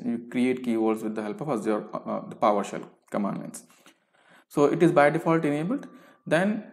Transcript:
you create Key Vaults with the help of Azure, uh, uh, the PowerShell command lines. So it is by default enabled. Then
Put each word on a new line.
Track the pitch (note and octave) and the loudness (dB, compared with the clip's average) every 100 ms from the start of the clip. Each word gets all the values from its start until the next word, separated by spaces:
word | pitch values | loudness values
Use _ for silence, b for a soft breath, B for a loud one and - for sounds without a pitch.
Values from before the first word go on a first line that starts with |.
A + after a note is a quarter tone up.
you | B2 A#2 A#2+ | -6 -6 -4
create | B2+ B2+ B2+ | 0 0 0
Key | A#2+ A2+ | -2 2
Vaults | A2 A2 | 2 0
with | A2 | -2
the | G#2+ | -6
help | G#2+ G#2 | -6 -6
of | D3+ | -4
Azure, | A#2 G#2+ G#2 - | -2 0 -2 -2
uh, | - | -8
uh, | - G#2+ - | -6 -8 -8
the | - | 0
PowerShell | A2+ G#2 G2 - - _ _ | 2 2 -2 -8 -12 _ _
command | - G2 F2 | -4 -4 -6
lines. | - - - b b b b b b b _ | -10 -14 -20 b b b b b b b _
So | - C#3+ | 2 2
it | D#3+ | 6
is | E3+ | 6
by | D#3 D3 | 6 4
default | D#3 E3 E3 D#3 | 4 0 0 0
enabled. | D3 E3+ C#4+ - B B B | -2 -4 -6 -8 B B B
Then | - D#3 G3 G#3+ - | -2 0 0 -2 -8